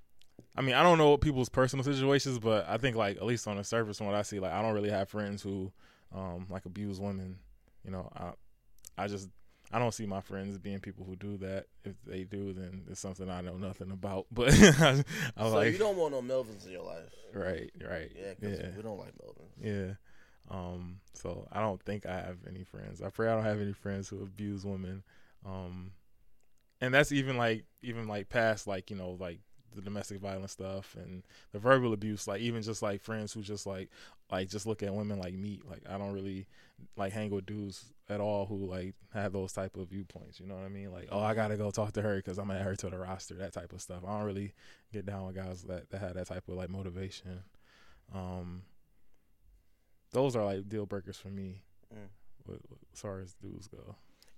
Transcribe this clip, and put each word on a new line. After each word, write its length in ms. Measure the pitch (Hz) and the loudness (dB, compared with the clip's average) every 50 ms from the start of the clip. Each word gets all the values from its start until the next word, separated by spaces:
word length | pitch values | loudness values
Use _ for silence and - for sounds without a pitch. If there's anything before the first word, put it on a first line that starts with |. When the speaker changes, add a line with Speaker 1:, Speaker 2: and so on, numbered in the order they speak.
| - - - - - - - - - - - | -18 -20 -20 -20 -20 -20 -20 -20 -20 -8 -4
Speaker 1:
I 40 | - | 0
mean, 140 | 131 135 123 | 2 4 6
I 80 | 131 160 | 8 10
don't 160 | 180 175 160 | 10 10 12
know 120 | 156 147 | 12 10
what 100 | 147 139 | 10 10
people's 280 | - 156 139 131 127 - | 8 4 4 4 2 4
personal 360 | - - 131 127 - 135 127 | 6 6 6 6 4 2 2
situations, 540 | 139 143 135 135 135 139 143 - 139 127 120 | 2 2 4 6 6 6 6 6 2 0 2
but 280 | 107 113 110 104 90 78 | 4 4 4 4 4 2
I 80 | 101 113 | 0 2
think, 180 | 120 135 117 | 2 2 4
like, 200 | 113 110 101 101 | 4 4 2 2
at 80 | - - | 2 2
least 220 | 110 123 117 - 107 | 0 0 0 0 -2
on 80 | 104 | -2
the 80 | 101 101 | -2 -2
surface, 340 | - - 117 113 104 104 - | 0 2 2 2 2 -2 -2
from 80 | 110 | -2
what 100 | 101 101 | 0 2
I 60 | 104 104 | 2 2
see, 160 | - 104 101 | 0 -2 -2
like, 120 | 92 90 80 | 0 0 2
I 80 | 98 | 2
don't 140 | 107 113 107 | 2 4 4
really 160 | 104 104 104 | 4 2 2
have 180 | 104 95 98 - | 2 2 2 0
friends 320 | - 107 104 101 101 101 - | 0 -2 -2 -2 -2 -4 -2
who, 300 | 104 98 98 92 92 - - - - - _ - - - | -2 -2 -2 -2 -4 -8 -12 -20 -20 -20 _ -20 -12 -8
um, 320 | 95 95 92 87 87 92 92 | -6 -6 -6 -6 -6 -6 -6
like, 160 | 95 95 - | -8 -8 -8
abuse 340 | 92 90 98 104 101 98 92 | -8 -6 -6 -4 -4 -4 -2
women. 380 | 98 101 98 95 95 92 92 95 - - - - _ - - - - | -2 -2 -2 -4 -4 -6 -8 -12 -14 -20 -20 -20 _ -20 -20 -16 -10
You 60 | 98 95 | -8 -8
know, 180 | 92 90 - - | -6 -8 -8 -10
I, 180 | - 87 87 - - - - - _ _ - - - - - - - 190 | -8 -8 -8 -10 -10 -16 -20 -20 _ _ -20 -20 -18 -18 -12 -6 -4 -4
I 20 | |
just, 240 | 104 101 98 98 - - - - - - - - - - | -2 -2 -4 -6 -10 -12 -16 -20 -20 -20 -20 -14 -4 -2
I 60 | 113 | 0
don't 160 | 123 120 107 | 0 0 0
see 100 | - 113 | -2 -4
my 160 | 101 98 95 | -4 -4 -4
friends 380 | 92 - 98 98 95 101 98 95 | -4 -4 -6 -6 -4 -4 -6 -6
being 220 | 92 104 98 98 | -6 -6 -6 -6
people 260 | - 104 95 98 92 | -6 -8 -10 -10 -10
who 100 | 92 95 | -10 -10
do 220 | 90 98 101 104 98 | -8 -6 -6 -6 -6
that. 280 | 95 95 95 98 - - - - - | -6 -4 -4 -6 -6 -8 -14 -14 -12
If 100 | 101 95 - - | -12 -12 -10 -10
they 200 | - - 95 92 | -8 -6 -6 -6
do, 280 | 92 101 101 101 98 92 | -6 -4 -4 -4 -4 -4
then 320 | 92 92 90 92 95 92 - | -6 -6 -8 -8 -10 -10 -10
it's 100 | 90 - | -10 -8
something 300 | - 98 92 92 95 92 | -8 -8 -6 -6 -6 -4
I 100 | 90 90 | -4 -4
know 160 | 90 90 85 | -4 -6 -6
nothing 360 | 90 101 95 95 - 95 92 98 | -6 -6 -6 -6 -6 -8 -8 -6
about. 340 | 95 90 101 98 95 - - | -6 -4 -4 -4 -4 -4 -4
<laughs> 40 | 120 | 0
But 200 | 117 120 131 147 | 4 8 10 12
I, 520 | 208 208 190 151 131 165 143 131 139 143 - - - - 120 - | 12 12 12 12 12 10 8 8 6 4 2 0 -2 -4 -4 -2
I 60 | - 110 110 | 0 2 4
Speaker 2:
So 60 | 110 | 6
Speaker 1:
like 180 | 107 104 117 170 | 6 6 6 6
Speaker 2:
you 60 | 185 | 6
don't 180 | 214 214 196 | 4 4 4
want 160 | 185 165 151 143 | 4 2 0 0
no 80 | 131 | -2
Melvins 460 | 123 123 131 131 127 110 107 98 95 | -2 0 0 0 0 -2 -6 -12 -12
in 60 | 95 92 | -10 -10
your 120 | 90 87 | -10 -8
life. 240 | 90 87 82 80 - - - - 95 - | -8 -10 -10 -12 -14 -16 -18 -18 -10 -6
Speaker 1:
Right, 380 | 98 92 92 92 76 - - - - | -4 -2 -2 -2 -2 -4 -8 -10 -10
right. 320 | - - 90 82 80 - - | -8 -6 -6 -6 -6 -8 -10
Speaker 2:
Yeah, 200 | - 92 98 95 | -10 -10 -10 -8
'cause 240 | 92 101 104 101 87 | -6 -4 -4 -2 -2
Speaker 1:
Yeah. 100 | 85 90 90 | -4 -6 -6
Speaker 2:
we 60 | 98 107 | -8 -8
don't 160 | 113 104 95 | -8 -8 -8
like 160 | 95 - - | -10 -12 -14
Melvins. 380 | - - - - - - 87 - - | -16 -18 -18 -18 -18 -20 -20 -14 -8
Speaker 1:
Yeah. 360 | - 107 104 101 95 92 98 - - - - - - - - - - - - | -4 -2 -2 -2 -2 -4 -6 -8 -12 -18 -20 -20 -20 -20 -20 -20 -14 -10 -8
Um, 460 | 95 90 87 90 90 87 87 90 98 - - - | -8 -6 -6 -6 -8 -8 -10 -12 -12 -16 -18 -16
so 340 | - - 90 87 92 95 - | -10 -8 -8 -8 -8 -10 -6
I 100 | - 98 | -4 -2
don't 220 | 107 110 95 92 - | 0 0 -2 -2 -4
think 220 | - 101 104 - | -6 -6 -4 -4
I 120 | 95 92 | -4 -4
have 200 | 92 90 90 90 87 85 | -4 -4 -6 -8 -8 -10
any 180 | - 92 92 92 | -12 -10 -10 -12
friends. 360 | - - 101 101 101 95 - | -12 -12 -12 -10 -10 -10 -8
I 80 | 104 98 | -8 -6
pray 200 | - - 110 113 | -2 0 2 4
I 40 | 113 | 4
don't 80 | 110 110 | 4 4
have 160 | 110 107 107 | 2 2 2
any 120 | 104 101 98 | 0 -2 -4
friends 360 | - - 101 98 98 95 - | -4 -6 -4 -4 -4 -4 -6
who 140 | - 95 101 | -6 -8 -8
abuse 440 | 98 95 101 104 101 101 98 95 | -8 -8 -6 -4 -4 -4 -4 -4
women. 360 | 101 98 92 95 92 92 95 95 - - - - - - - - | -4 -4 -4 -4 -6 -8 -10 -12 -14 -20 -20 -20 -20 -20 -16 -12
Um, 460 | 98 95 95 92 87 90 90 90 95 95 - - - - - - - - - - - - - _ _ _ _ 127 | -10 -8 -8 -8 -8 -8 -8 -10 -12 -14 -16 -20 -20 -20 -20 -20 -20 -20 -20 -20 -20 -20 -20 _ _ _ _ 0
and 100 | 127 127 | 4 6
that's 180 | 139 151 - 147 | 6 6 6 4
even, 260 | 143 135 131 131 120 | 2 2 2 2 2
like, 260 | 120 117 113 113 - - _ _ | 4 4 2 2 -2 -8 _ _
even, 260 | - 123 117 117 113 107 | -10 -8 -6 -6 -6 -4
like, 200 | 104 104 101 - | -4 -4 -6 0
past, 380 | - 123 113 113 110 101 - | 2 4 4 6 4 2 0
like, 240 | 104 101 95 95 - | -4 -4 -4 -4 -6
you 60 | 104 | -8
know, 200 | 98 92 90 92 90 | -6 -6 -6 -6 -6
like, 200 | 92 87 85 98 104 - - - - - 110 | -6 -8 -8 -10 -14 -20 -20 -20 -20 -18 -14
the 80 | 104 95 | -12 -8
domestic 380 | 101 101 104 101 - 104 98 | -6 -6 -6 -6 -6 -8 -6
violence 320 | 98 98 95 95 95 98 - | -6 -4 -4 -4 -6 -8 -8
stuff 420 | - 95 95 95 98 98 - - | -6 -6 -4 -4 -6 -8 -10 -12
and 260 | 82 90 87 92 92 - - - - - - - | -14 -12 -12 -12 -12 -14 -16 -20 -20 -18 -12 -10
the 60 | 104 | 0
verbal 340 | 101 123 135 131 123 120 110 | 6 8 8 8 8 4 2
abuse, 340 | 104 107 110 107 101 - | 0 0 -2 -2 -4 -4
like, 140 | - 101 101 | -4 -4 -2
even 220 | 117 120 117 117 107 | 0 -2 -2 -2 -2
just, 200 | 110 110 101 113 | -4 -2 -2 0
like, 200 | 107 101 98 - | 0 -2 -2 -4
friends 300 | - 110 110 107 104 - | -4 -4 -4 -4 -4 -6
who 100 | 110 107 | -8 -6
just, 240 | 98 104 101 - | -6 -6 -6 -6
like, 240 | 101 98 95 95 - - - - - - - - - | -6 -6 -6 -8 -10 -12 -18 -20 -20 -20 -20 -10 -4
like, 180 | - 92 95 95 | -2 -2 -2 -2
just 180 | - 107 98 | -4 -4 -2
look 160 | 110 107 - 104 | -2 -2 -2 -2
at 120 | 98 95 | -2 0
women 240 | 104 107 104 104 98 | 0 0 -2 -2 -2
like 160 | 92 90 92 | -4 -4 -4
meat. 280 | 95 98 104 101 95 - - | -4 -6 -6 -6 -8 -10 -12
Like, 140 | - - - - | -14 -14 -10 -8
I 100 | 95 98 | -6 -4
don't 140 | 101 101 101 | -4 -4 -4
really, 340 | 98 95 98 95 95 95 - - - - - _ - 62 - - | -4 -4 -4 -4 -6 -8 -10 -14 -20 -20 -20 _ -20 -20 -14 -6
like, 160 | - 101 98 95 | -4 -4 -2 -2
hang 180 | 110 107 104 | -2 -2 -2
with 160 | 101 101 95 | -2 -2 -2
dudes 460 | - 104 104 104 98 95 - - - - - - - | -4 -6 -4 -4 -6 -8 -10 -14 -18 -20 -20 -8 -6
at 120 | 104 104 | -2 0
all 260 | 101 107 104 101 98 | 0 2 2 0 0
who, 200 | 98 107 98 98 | -2 -2 -4 -4
like, 280 | 95 90 92 90 95 95 - - - - | -4 -4 -4 -4 -6 -8 -12 -16 -10 -4
have 200 | 110 98 104 92 | -2 -2 -2 0
those 200 | 101 95 92 - | -2 -2 -2 -2
type 240 | - 95 95 - | -4 -4 -4 -4
of 120 | 98 95 87 | -8 -8 -6
viewpoints, 520 | 92 98 98 - - - - - - - | -6 -8 -8 -8 -12 -16 -16 -16 -16 -16
you 60 | 87 | -14
know 80 | 95 98 | -12 -10
what 100 | 92 95 | -10 -10
I 40 | 95 | -8
mean? 220 | 101 98 98 101 92 | -8 -8 -8 -10 -10
Like, 160 | 87 90 - | -10 -8 -2
"Oh, 100 | - 101 | 0 2
I 140 | 104 107 110 | 2 4 4
gotta 220 | 110 110 107 107 | 2 2 2 2
go 140 | 104 104 104 | 0 0 0
talk 220 | 95 - 107 101 98 | 0 0 0 0 0
to 100 | 107 104 | 0 0
her 180 | 110 101 95 95 | 2 0 0 -2
'cause 160 | - 92 98 | -4 -4 -4
I'm 100 | 98 101 | -2 -2
gonna 120 | 98 95 | -2 0
add 60 | 95 | 0
her 100 | 98 95 | 0 -2
to 140 | 98 - 92 | -2 -4 -6
the 80 | 90 92 | -6 -6
roster," 360 | 92 90 95 92 - - 92 | -6 -6 -6 -8 -8 -10 -10
that 160 | 90 95 95 - | -8 -8 -8 -8
type 200 | 90 85 87 90 | -8 -10 -10 -12
of 80 | 90 - | -14 -12
stuff. 220 | - 90 90 90 | -10 -10 -8 -6
I 120 | 92 104 104 | -4 -2 -2
don't 80 | 107 | -2
really 280 | 107 98 98 101 101 - - - - - - _ _ - | -2 -2 -2 -4 -4 -8 -12 -20 -20 -20 -20 _ _ -8
get 140 | 104 95 | -6 -6
down 200 | 101 101 98 95 | -4 -6 -6 -6
with 80 | 95 92 | -6 -6
guys 260 | 95 95 92 92 90 87 | -6 -6 -6 -8 -8 -8
that, 260 | - 92 87 - - | -8 -8 -8 -8 -8
that 80 | - 95 | -8 -6
have 160 | 101 92 90 | -6 -6 -6
that 120 | 92 90 | -6 -6
type 220 | - - 92 - - | -6 -6 -8 -8 -6
of, 60 | 90 | -6
like, 140 | 92 92 87 | -6 -6 -6
motivation. 760 | 92 95 95 92 87 92 95 92 - - - 92 90 90 98 - - - - - - - - - - - - - - | -6 -6 -6 -6 -6 -6 -6 -8 -8 -10 -12 -10 -10 -12 -12 -14 -20 -20 -20 -20 -20 -20 -20 -20 -20 -20 -18 -12 -10
Um, 520 | 95 92 92 92 90 90 - 87 90 92 - - - - _ _ - - - - - _ _ _ _ _ - - - _ - - _ _ _ - - _ _ - | -8 -6 -6 -6 -6 -6 -8 -8 -10 -12 -16 -20 -20 -20 _ _ -20 -20 -20 -20 -20 _ _ _ _ _ -20 -20 -20 _ -20 -20 _ _ _ -20 -20 _ _ 2
those 240 | 120 135 143 120 | 2 2 4 4
are, 80 | 117 104 | 2 2
like, 240 | 101 98 98 98 101 | 2 0 -2 -4 -4
deal 180 | 107 110 104 | -4 -4 -4
breakers 300 | 95 101 98 95 98 95 - | -4 -4 -6 -6 -8 -12 -12
for 100 | - 98 | -10 -10
me 340 | 98 98 98 95 92 98 - - - - - - 113 | -8 -8 -8 -8 -10 -12 -16 -20 -20 -20 -20 -20 -18
Speaker 2:
Mm. 140 | 107 101 98 98 - - - - - - | -16 -16 -16 -16 -16 -16 -16 -16 -14 -12
Speaker 1:
with, 140 | - - - - - | -12 -12 -12 -14 -16
with, 80 | - - - - - | -20 -20 -20 -20 -16
as 80 | - | -10
far 200 | - 107 98 95 | -8 -8 -8 -8
as 140 | 95 92 95 | -10 -12 -16
dudes 320 | - - 98 87 85 92 - | -14 -14 -12 -12 -12 -14 -16
go. 280 | - - - - - - - - - _ - - - | -18 -18 -16 -18 -18 -18 -20 -20 -20 _ -20 -20 -12